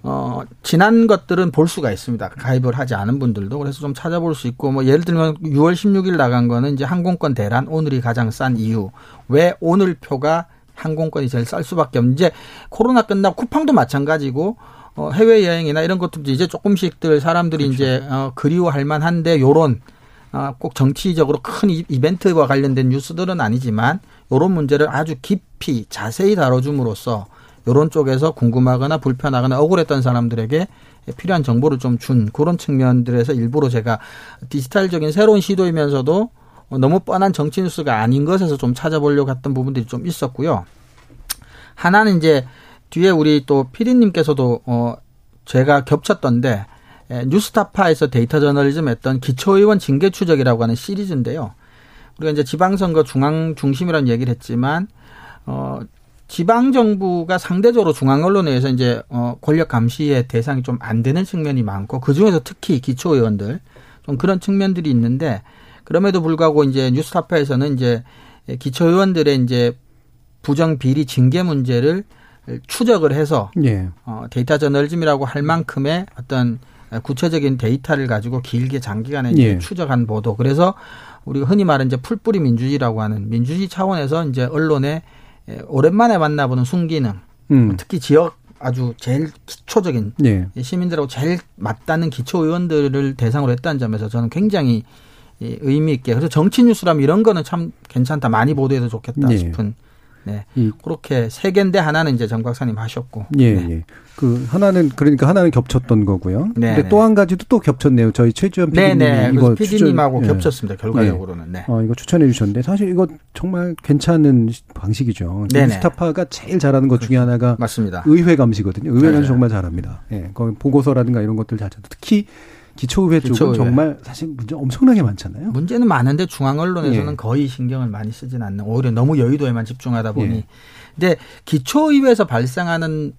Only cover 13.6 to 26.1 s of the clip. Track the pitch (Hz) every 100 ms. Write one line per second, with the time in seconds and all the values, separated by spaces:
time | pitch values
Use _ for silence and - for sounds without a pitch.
13.6 | 311 233 123 139 143 156 139 131 185 240
14.6 | - - - - 151 165 226 220 180 165
15.6 | 156 151 165 185 175 160 139 135 175 -
16.6 | 202 196 185 - 160 151 160 170 170 156
17.6 | 139 131 135 131 139 135 135 127 147 175
18.6 | 175 143 143 151 160 170 160 160 131 156
19.6 | 156 113 - _ - - - 139 139 127
20.6 | - - 135 - 190 165 139 135 - -
21.6 | 208 165 170 135 147 185 196 165 131 139
22.6 | 139 131 131 135 127 165 185 175 110 123
23.6 | 131 107 120 175 - - _ 131 180 175
24.6 | 143 143 151 135 160 151 - 196 _ -
25.6 | - 120 104 - 107